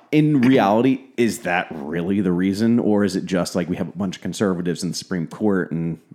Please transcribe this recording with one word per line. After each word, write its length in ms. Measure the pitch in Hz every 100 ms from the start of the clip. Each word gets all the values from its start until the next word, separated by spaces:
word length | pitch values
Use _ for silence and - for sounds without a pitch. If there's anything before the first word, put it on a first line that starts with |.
| _
in 300 | 151 151 143
reality, 600 | 120 131 98 110 131 131 - -
is 240 | 117 90
that 280 | 87 87 -
really 500 | 80 71 82 87 101
the 120 | 92
reason, 480 | 87 95 98 113 117
or 240 | 104 104
is 100 | 101
it 100 | 92
just, 300 | - 92 90
like, 140 | 95 85
we 80 | 90
have 120 | 85
a 40 | 85
bunch 200 | 98 -
of 60 |
conservatives 600 | 92 82 104 87 87 82
in 60 | 87
the 80 | 78
Supreme 320 | - 90 80
Court, 420 | - 107 95 -
and 300 | 82 82 82 _